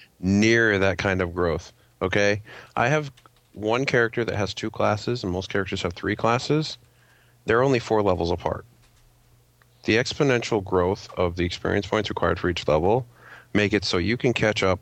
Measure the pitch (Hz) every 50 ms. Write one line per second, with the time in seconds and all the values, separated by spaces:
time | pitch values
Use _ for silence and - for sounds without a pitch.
0 | - _ _ - 90 92 98 101 107 110 117 117 113 110 101 95 95 98 92 87
1 | - 101 95 92 92 87 82 90 87 85 78 78 - - - _ _ _ _ -
2 | 95 95 98 104 101 101 104 104 104 - - - - - - 120 117 123 147 156
3 | 151 139 - _ _ - _ _ _ _ - - 101 107 113 123 135 - - 123
4 | 117 113 - - 117 - - 98 101 92 - - - 110 - - 107 104 104 101
5 | - - 123 123 - 95 87 92 95 - - 101 95 90 - 95 - 90 80 -
6 | - 95 104 - - 113 117 123 - - 147 151 156 - - - _ _ _ _
7 | _ _ _ _ _ _ _ _ - - 110 117 127 139 135 120 - - 110 107
8 | 104 98 90 87 85 85 87 85 - - - - - - _ _ _ _ _ _
9 | _ _ _ _ _ _ _ _ _ _ _ _ _ _ _ _ - - 107 113
10 | 127 - - - 151 139 127 120 117 - 117 104 95 98 92 92 87 90 101 -
11 | - - - - 92 87 85 87 85 87 - - - 90 92 101 101 - - 110
12 | 104 - - - - 87 87 90 - 90 85 - - - 73 78 80 95 110 127
13 | 127 - - - - - - - - _ - 101 104 101 104 101 95 - - 92
14 | 85 98 117 120 - 127 113 - - 107 107 - - 95 92 87